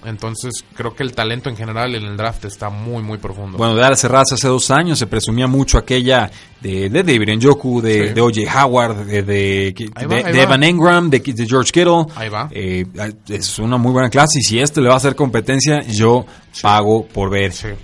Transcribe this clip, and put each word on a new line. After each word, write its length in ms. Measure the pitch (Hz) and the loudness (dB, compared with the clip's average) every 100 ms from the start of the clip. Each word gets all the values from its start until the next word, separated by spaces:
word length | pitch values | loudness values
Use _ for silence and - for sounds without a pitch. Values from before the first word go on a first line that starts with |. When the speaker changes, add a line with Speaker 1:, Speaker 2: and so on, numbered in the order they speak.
Speaker 1:
Entonces, 600 | 113 110 113 113 127 113 - - | -10 -10 -8 -10 -10 -12 -14 -10
creo 180 | 117 | -10
que 80 | - | -6
el 120 | 131 | -8
talento 360 | - 110 120 139 | -4 -4 -4 -8
en 80 | 110 | -8
general 380 | 110 110 123 117 | -8 -6 -4 -6
en 80 | |
el 120 | 104 101 | -8 -6
draft 300 | 110 113 104 | -6 -6 -10
está 240 | - 110 | -10 -10
muy, 320 | 101 113 120 | -8 -8 -8
muy 160 | 107 107 | -8 -8
profundo. 400 | 107 98 101 92 | -10 -10 -10 -2
Speaker 2:
Bueno, 160 | 113 | 0
de 100 | 113 | 4
alas 160 | 127 131 | 4 4
cerradas 340 | 123 131 131 | 4 4 4
hace 140 | 123 135 | 2 0
dos 220 | 127 - | 0 2
años 300 | 135 170 151 | 0 2 -2
se 80 | 110 | -2
presumía 400 | 113 113 113 131 | -4 -2 -2 0
mucho 320 | 135 135 - | 0 2 0
aquella 500 | - 127 123 127 104 - - - | 2 0 2 2 0 -8 -20 -14
de, 300 | 98 95 98 | -8 -4 -2
de 100 | 127 | 0
David 340 | 190 123 104 107 | 2 2 2 2
Njoku, 440 | 127 139 131 123 | 4 4 2 -2
de, 280 | 113 107 104 | 2 2 2
Speaker 1:
Sí. 40 | |
Speaker 2:
de 80 | 107 | 2
O 80 | 120 | 2
J 360 | 110 104 131 139 | 2 -2 0 2
Howard, 320 | 123 117 107 | 2 0 -2
de, 260 | 101 104 | -4 -4
de, 500 | 98 101 98 98 98 95 110 110 | 0 0 0 0 -2 -4 -12 -10
Speaker 1:
Ahí 100 | 135 | -4
va, 100 | 117 | -2
Speaker 2:
de, 60 | 180 | 0
Speaker 1:
ahí 60 | |
Speaker 2:
de 60 | 127 | 2
Speaker 1:
va. 60 | |
Speaker 2:
Evan 200 | 131 131 | 4 4
Engram, 460 | 151 175 170 175 175 | 2 4 4 4 2
de, 120 | 135 | 0
de 260 | 135 113 117 | 0 -6 0
George 240 | 131 123 | 0 2
Kittle. 340 | 165 175 170 156 - | 2 4 2 0 -6
Speaker 1:
Ahí 140 | 110 | -8
va. 180 | 107 139 | -8 -8
Speaker 2:
Eh, 340 | 127 95 92 - - 104 107 - | -8 -4 -4 -6 -8 -10 -10 -10
es 280 | 101 90 - | -8 -8 -4
una 200 | 110 127 | -2 0
muy 160 | 120 | 2
buena 180 | 127 127 | 2 2
clase, 260 | 135 151 156 | 4 4 4
y 40 | |
si 160 | 110 110 | 0 0
este 200 | 143 151 | 0 2
le 100 | 123 | 4
va 40 | |
a 40 | 131 | 4
hacer 180 | 135 127 | 2 0
competencia, 680 | 139 113 107 135 135 147 | 0 0 0 0 2 0
yo 460 | 127 107 110 120 123 - _ | -2 2 4 4 0 -16 _
Speaker 1:
Sí. 100 | - | -4
Speaker 2:
pago 460 | 107 104 104 110 110 | 2 2 4 0 -2
por 240 | - 98 | -4 -2
ver 200 | 98 98 | 0 -2
Speaker 1:
Sí. 180 | 90 110 101 | -4 -12 -14